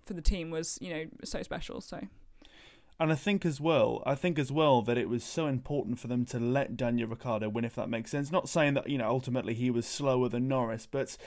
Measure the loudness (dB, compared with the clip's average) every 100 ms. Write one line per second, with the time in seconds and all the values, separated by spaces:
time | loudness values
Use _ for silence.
0 | -10 -2 -2 -2 -4 -6 -6 -6 -8 -8
1 | -10 -12 -10 -8 -8 -8 -8 -10 -10 -12
2 | -12 -16 -20 -20 -20 -20 -20 -20 -18 -2
3 | 0 2 2 0 0 0 2 6 6 4
4 | 0 0 0 0 0 4 6 6 4 2
5 | 2 -2 -2 -2 0 -2 -2 -4 -2 -4
6 | -2 -2 -2 0 2 2 0 -2 0 0
7 | -2 -4 -2 0 0 -2 -2 -4 -4 -4
8 | -2 -4 0 0 2 4 4 4 0 0
9 | 2 0 0 -2 0 0 2 2 0 -2
10 | 2 4 2 2 0 2 0 -4 -4 -2
11 | -2 -6